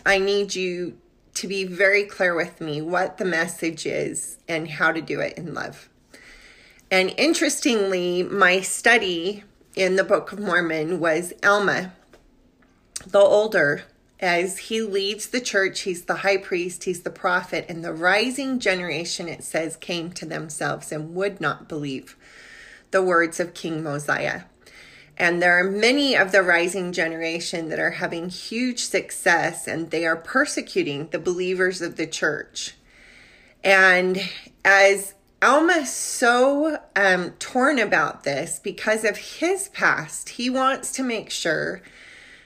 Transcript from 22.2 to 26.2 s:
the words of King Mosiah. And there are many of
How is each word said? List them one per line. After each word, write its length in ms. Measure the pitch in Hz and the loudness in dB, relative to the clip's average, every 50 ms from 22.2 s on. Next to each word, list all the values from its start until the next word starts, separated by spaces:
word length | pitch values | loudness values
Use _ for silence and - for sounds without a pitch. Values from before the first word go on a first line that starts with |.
| _ - - - - - - - - - - - _ _ | _ -20 -20 -20 -20 -20 -20 -20 -20 -20 -20 -20 _ _
the 120 | - 190 190 | 0 0 2
words 380 | 185 180 165 170 165 165 - | 4 4 4 2 2 0 -4
of 120 | 175 170 - | -6 -6 -6
King 300 | - - 170 160 156 160 | -10 -8 -6 -6 -4 -4
Mosiah. 600 | 156 143 147 147 - - - - 147 - - - - _ _ _ - - - - - - - - _ _ - | -4 -6 -6 -4 -4 -4 -2 -2 -4 -6 -8 -12 -16 _ _ _ -20 -20 -20 -20 -20 -20 -20 -20 _ _ 0
And 240 | 180 175 175 175 | 0 2 2 4
there 180 | 175 180 175 175 | 4 4 4 4
are 100 | 180 196 | 4 2
many 460 | 196 202 214 240 262 294 285 269 247 | 0 2 4 4 4 4 2 2 4
of 160 | - | 2